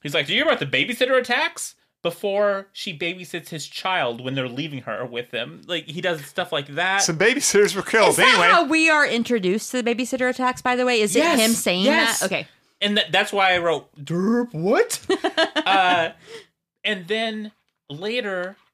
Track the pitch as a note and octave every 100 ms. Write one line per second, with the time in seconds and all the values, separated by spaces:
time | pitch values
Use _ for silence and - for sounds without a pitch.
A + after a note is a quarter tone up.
0 | D3+ D#3 C#3+ A3 D4+ B3 C#3 B2+ G#3 A#3
1 | C4 C4 B3 B3+ E4+ - - - _ _
2 | E3+ E3 G3+ G3 G#3 G3 G3 - G3+ D3
3 | E3+ F3+ E3+ E3+ - D#3+ - - F#3+ F3+
4 | B2 A#2 B2+ C3+ B2+ B2 D#3+ C3+ A#2 G#2+
5 | B2 A#2+ - A#2 C3 E3 - E3+ D#3+ D#3+
6 | F3+ D#3+ C#3 - F3 D3+ C#3+ C#3+ F#3 G3
7 | F#3+ D#3+ G#3+ C4+ - G3+ G3+ F#3+ - A3+
8 | G3 - C4 G#3+ E3+ F4 C#4+ D#4+ D#4+ D4+
9 | C#4 A3+ A3+ A#3 F3+ G#3+ - B3+ A#3 A#3
10 | B3 B3+ B3+ B3+ B3+ B3 B3+ B3 B3 A#3+
11 | G#3 A3 E4 C#4 A3 A3+ G#3 F3+ A3+ E4
12 | C#4 - F#3+ D#3 - _ _ - G3+ G#3
13 | E3+ F#3 G3+ G3+ F#3+ F3+ E3+ D3 - D3+
14 | C#3 F3 G3+ A#3+ A#3+ D#3+ F#3 D#4+ A#4+ -
15 | - F#4+ - - E4 D4+ - G4 F3+ F3
16 | E3 - - A4+ - _ _ _ G3+ G3
17 | E3+ A3 A3+ G#3+ G#3+ - _ _ - D3
18 | G#3 B3 G#3 F#3 F3+ G3+ _